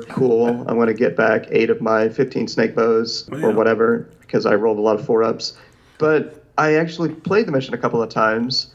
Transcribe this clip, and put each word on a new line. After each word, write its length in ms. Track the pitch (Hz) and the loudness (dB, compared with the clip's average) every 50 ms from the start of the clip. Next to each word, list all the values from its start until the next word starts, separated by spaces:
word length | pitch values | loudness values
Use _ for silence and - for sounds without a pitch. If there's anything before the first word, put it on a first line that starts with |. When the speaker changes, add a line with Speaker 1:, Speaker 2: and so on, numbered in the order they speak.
| 113 - | -2 -4
Speaker 1:
cool. 560 | - - 131 127 117 113 117 120 120 120 123 123 | -2 0 2 2 4 4 2 2 0 -2 -4 -2
I 60 | 113 | 0
wanna 200 | 113 117 113 110 | 0 2 2 2
get 200 | 107 120 107 - | 2 0 0 2
back 300 | - 113 110 110 110 - - | 2 2 2 2 0 0 0
eight 180 | - 113 113 113 | 0 2 2 2
of 120 | 113 - | 0 0
my 280 | 120 113 113 110 110 110 | 0 0 2 2 2 0
fifteen 380 | 113 - 135 127 - 117 113 110 | 0 0 -2 -2 -2 -4 -6 -4
snake 260 | - - 113 113 - | -2 -2 -2 0 0
bows 560 | 117 113 113 113 113 117 113 - - - - | 0 2 2 2 2 0 -2 -6 -10 -10 -10
Speaker 2:
Oh, 40 | 127 | -6
Speaker 1:
or 40 | 143 | -2
Speaker 2:
yeah. 80 | 160 117 | -2 0
Speaker 1:
whatever, 580 | 104 107 110 113 113 107 113 117 117 113 - - - _ _ - | 2 2 2 2 2 2 2 2 0 0 -4 -8 -16 _ _ -4
'cause 180 | - 117 104 110 | -2 -2 0 2
I 80 | 107 | 2
rolled 240 | 101 107 113 110 104 | 2 2 0 0 0
a 20 | |
lot 140 | 104 110 107 104 | 2 0 0 0
of 60 | 107 | 0
four 160 | - 120 110 113 | 0 0 2 2
ups. 300 | 113 123 143 - - - - - - _ _ _ _ _ - | 0 -2 -4 -8 -10 -12 -14 -20 -20 _ _ _ _ _ -2
But 440 | - 151 156 151 - - - - - _ _ - | 0 2 2 2 0 -4 -10 -18 -20 _ _ 0
I 180 | 151 156 156 | 2 2 2
actually 340 | 156 170 165 - - 170 151 | 2 0 -2 -2 -4 -4 -4
played 360 | - - - - 190 208 233 185 | -4 -6 -6 -2 0 0 0 0
the 40 | |
mission 220 | 151 131 131 - 127 | -2 -4 -4 -4 -6
a 20 | 120 | -4
couple 240 | - 120 120 117 | -4 -2 -2 -2
of 80 | 113 110 | -2 -2
times, 640 | - - 110 110 110 113 120 127 131 - - - - | -2 0 0 2 0 0 -2 -2 -4 -4 -6 -8 -10